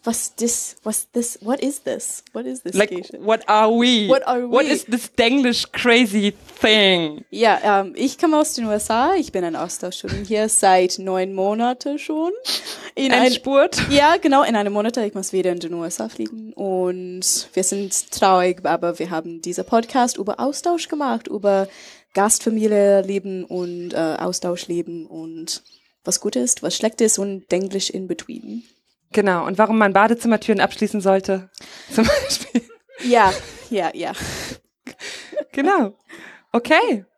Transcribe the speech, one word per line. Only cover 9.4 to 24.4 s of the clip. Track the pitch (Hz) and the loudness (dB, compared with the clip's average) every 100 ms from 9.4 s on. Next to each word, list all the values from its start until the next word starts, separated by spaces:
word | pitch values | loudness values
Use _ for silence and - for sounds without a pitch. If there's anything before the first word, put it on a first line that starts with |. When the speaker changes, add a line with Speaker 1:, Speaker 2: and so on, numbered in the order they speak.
Speaker 1:
ein | 175 160 | -4 -4
Austauschstudent | 175 - 180 185 202 196 202 | -6 -8 -10 -10 -8 -8 -2
hier | 208 220 | 0 2
seit | - 196 185 185 - | 4 6 6 4 0
neun | 190 185 190 | -4 -2 -2
Monaten | 190 196 214 240 254 285 294 | 0 0 2 0 -2 -4 -6
schon. | - 311 330 427 508 - - - - | -4 -4 -2 -4 -6 -8 -8 -14 -14
In | - 269 | -4 0
ein | 247 254 | 4 4
Speaker 2:
Endspurt? | 254 - 277 330 - - | 2 0 4 4 2 2
Speaker 1:
Ja, | 285 294 349 | 4 6 4
genau, | 330 269 | 4 4
in | 285 226 | 4 2
einem | 208 | 0
Monat. | 208 214 240 | 0 -2 -2
Ich | 214 208 | -4 -4
muss | 190 | -4
wieder | 190 180 | 0 0
in | 175 | -2
den | 170 | -6
U | 170 | -6
S | 165 175 | -8 -6
A | 220 | -8
fliegen. | - 220 226 220 | -8 -10 -10 -16
Und | - 196 185 180 185 180 185 185 - - | -8 -4 0 -2 -2 -8 -6 -4 -4 -4
wir | - | -2
sind | 190 202 202 - - | -2 -2 -4 -6 -6
traurig, | - 196 185 180 180 | 0 4 4 4 0
aber | - 165 175 165 | -2 -2 -2 -4
wir | 170 | -6
haben | 170 165 165 | -6 -8 -10
diesen | 170 175 180 | -8 -8 0
Podcast | 233 233 269 226 - | 0 0 0 0 0
über | 202 - | -6 -4
Austausch | 254 294 349 349 320 | -4 -2 -2 -2 -4
gemacht, | 311 277 226 - | -4 -4 -4 -6
über | 208 202 196 196 - - - _ | -2 2 2 0 -6 -20 -20 _
Gastfamilie | - 208 - - 220 214 208 202 196 | 0 2 2 0 0 2 4 6 4
leben | 190 196 196 190 | 2 -4 -4 -8
und, | 180 180 175 175 175 | -6 -6 -6 -8 -8
äh, | - | -4
Austauschleben | 160 156 180 180 | -2 -2 -4 -4